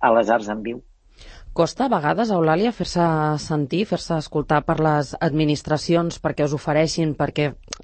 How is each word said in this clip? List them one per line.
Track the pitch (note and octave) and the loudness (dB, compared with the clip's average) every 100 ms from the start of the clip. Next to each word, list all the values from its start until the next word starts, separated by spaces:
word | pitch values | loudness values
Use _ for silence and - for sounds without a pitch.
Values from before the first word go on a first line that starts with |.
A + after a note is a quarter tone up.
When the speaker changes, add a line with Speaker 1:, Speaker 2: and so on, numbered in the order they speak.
Speaker 1:
a | B2+ | 4
les | A2+ A2 | 4 4
arts | A#2 G#2 | 2 0
en | G#2+ | -6
viu. | G#2+ A#2+ - _ _ - - - - - | -8 -10 -14 _ _ -20 -20 -20 -6 -2
Speaker 2:
Costa | E3 - B3+ | -2 0 0
a | |
vegades, | G3+ D3 E3+ A3+ | 0 0 0 0
Eulàlia, | F#3 D#3+ E3 A#3 | 2 2 2 0
fer-se | - F3 F3 E3+ D#3+ D3+ D3+ | -2 -4 0 2 2 0 -2
sentir, | - D#3 C#3+ E3+ A3 | -2 -2 0 -2 -2
fer-se | F3 - E3 | -4 -2 -4
escoltar | - D3+ C3+ D3+ D#3 | -2 -4 0 0 2
per | D#3 | 2
les | D#3 D3+ C#3 - | 2 2 0 -2
administracions | E3+ D3+ D3+ D3 - D3+ - E3+ E3+ - | -2 2 2 0 -2 -2 2 0 0 -4
perquè | D#3 - | -4 -2
us | D3 | -2
ofereixin, | C#3+ - D3+ D#3+ - D#3+ C#3+ | -2 0 2 2 0 -2 0
perquè | C#3+ - D3 - - - | -2 0 -2 -4 -14 -16